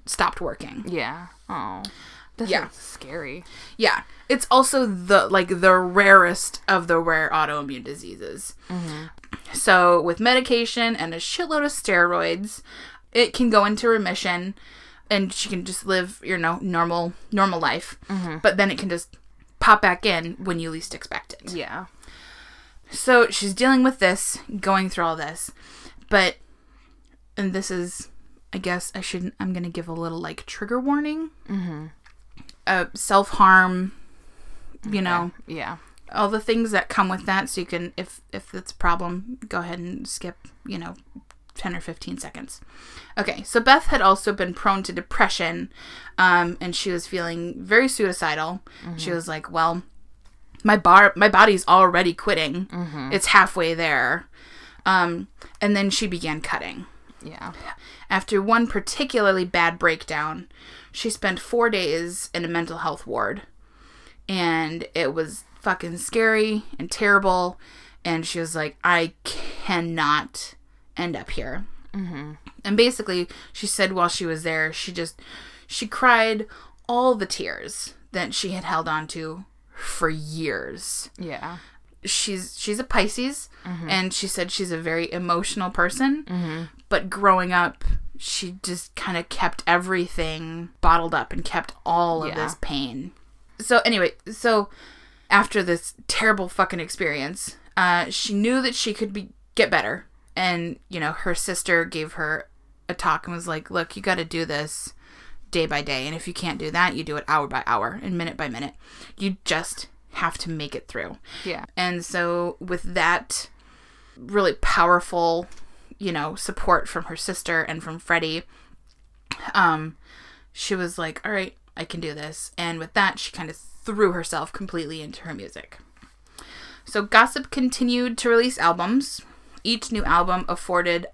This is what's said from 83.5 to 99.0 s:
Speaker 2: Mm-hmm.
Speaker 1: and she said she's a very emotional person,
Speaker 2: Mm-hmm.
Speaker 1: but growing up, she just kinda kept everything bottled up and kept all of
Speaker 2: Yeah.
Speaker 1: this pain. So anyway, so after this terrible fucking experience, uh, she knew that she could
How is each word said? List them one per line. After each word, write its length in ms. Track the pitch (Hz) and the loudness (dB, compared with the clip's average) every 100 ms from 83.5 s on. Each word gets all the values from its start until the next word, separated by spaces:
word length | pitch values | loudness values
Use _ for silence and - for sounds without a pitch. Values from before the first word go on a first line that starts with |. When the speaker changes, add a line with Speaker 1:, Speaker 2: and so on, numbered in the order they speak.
| - - | -14 -12
Speaker 2:
Mm-hmm. 240 | 175 165 | -8 -2
Speaker 1:
and 240 | 190 185 | -2 -2
she 140 | 185 196 | -4 -4
said 240 | - 180 | -4 -4
she's 200 | - 185 | -4 -4
a 60 | 165 | -6
very 340 | 165 165 170 | -4 -4 -4
emotional 580 | 175 175 175 196 - 185 | -4 -2 -2 -2 -4 -4
person, 540 | - 175 - 269 294 294 | 0 0 2 0 0 -2
Speaker 2:
Mm-hmm. 360 | 180 170 160 165 - - | -4 -4 -6 -10 -14 -4
Speaker 1:
but 200 | 190 190 | -2 -2
growing 400 | 196 196 185 180 | 2 4 4 4
up, 300 | 180 175 - - - - - | 2 2 0 2 2 0 -6
she 400 | - - 180 185 | -6 -6 -6 -8
just 320 | - 175 - - | -8 -8 -10 -8
kinda 280 | - 175 | -6 -4
kept 400 | 170 - 175 - - | -4 0 0 0 2
everything 1000 | 175 180 185 180 - 160 156 160 165 170 - | 2 2 -2 -2 -2 -4 -4 -8 -10 -12 2
bottled 320 | 175 165 165 | 6 6 4
up 180 | 156 113 | -2 -2
and 100 | - - | -4 -4
kept 280 | 175 - - - | -4 -4 -6 0
all 380 | 170 170 165 | 2 2 0
of 60 | 151 | -4
Speaker 2:
Yeah. 60 | 156 | -4
Speaker 1:
this 120 | 151 165 | -6 -4
pain. 500 | - 143 135 127 175 - - - - - | -4 -4 -6 -8 -12 -16 -20 -20 -20 -10
So 200 | - 240 226 | 2 2 4
anyway, 280 | 214 175 - - | 2 0 -2 -14
so 380 | 220 240 220 202 - - - - - - | -4 0 2 0 -8 -20 -20 -20 -20 2
after 320 | 202 202 208 | 4 4 2
this 320 | 180 170 - - - | 0 0 -4 -10 -6
terrible 420 | - 220 208 180 | 0 2 2 0
fucking 300 | - 185 175 | -2 -2 -2
experience, 800 | 160 - 170 147 139 185 - - - - | -8 -4 -4 -4 -6 -8 -10 -12 -8 0
uh, 320 | 180 175 170 | 2 2 0
she 240 | - - | -4 -2
knew 280 | 202 220 254 | 0 2 2
that 120 | 254 247 | 0 -2
she 180 | 233 | -4
could 200 | 208 | -4